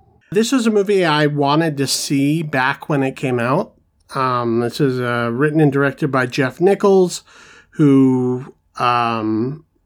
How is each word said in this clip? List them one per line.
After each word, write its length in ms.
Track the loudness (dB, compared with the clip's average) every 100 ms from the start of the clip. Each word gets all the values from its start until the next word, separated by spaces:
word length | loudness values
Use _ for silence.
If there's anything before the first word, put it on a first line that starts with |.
| _ _ -6
This 200 | -2 0
was 140 | 2 2
a 60 |
movie 340 | 0 2 2 2
I 220 | 2 2
wanted 500 | 0 0 2 0 -2
to 80 | -4
see 540 | -4 -2 0 0 0
back 440 | -2 -2 -2 -4 -4
when 140 | -2
it 120 | -2 -4
came 240 | -4 -2
out. 360 | 0 -2 -4 _ _ _ _ -6
Um, 460 | -2 -2 -2 -2
this 180 | -2 -2
is, 200 | -2 0
uh, 300 | -2 -2 -4
written 280 | -2 0 2
and 120 | 2
directed 380 | 2 -2 -2 -2
by 140 | -2 -2
Jeff 320 | -2 -4 0
Nichols, 640 | 0 2 4 4 2 -2 _ -20 -20 -20 _
who, 840 | 0 4 6 4 2 0 -4 -8 -20 _ -4
um, 880 | 0 0 0 -2 -2 -2 -4 -8 _ _